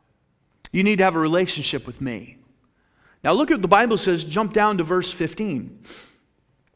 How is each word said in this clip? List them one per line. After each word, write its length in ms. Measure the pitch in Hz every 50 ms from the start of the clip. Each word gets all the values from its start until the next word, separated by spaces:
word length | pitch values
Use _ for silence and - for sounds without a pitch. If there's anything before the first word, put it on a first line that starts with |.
| _ _ _ _ _ _ _ _ _ _ _ _ - -
You 100 | - 180
need 160 | 196 208 214
to 60 | 190 190
have 120 | 190 165
a 40 | 165
relationship 680 | 156 156 165 180 185 175 - 151 135 - - 135 -
with 160 | 131 123 -
me. 320 | 135 131 117 98 120 - - - _ _ _ _ _ _ _ _ _ _ _ _ _ _ _ _ -
Now 100 | 147 170
look 160 | 240 302 -
at 60 | 320
what 60 | 220 185
the 40 |
Bible 300 | 170 202 202 240 240 226
says. 260 | 190 - 190 180 170 156
Jump 300 | 156 151 202 220 190 -
down 240 | 208 208 214 208
to 60 | 185 165
verse 280 | 156 180 185 180 -
fifteen. 680 | - - 170 156 - - 214 208 151 120 87 - - - - - - - - - _ _ _ _ _ _ _ _ _ _ _ _ _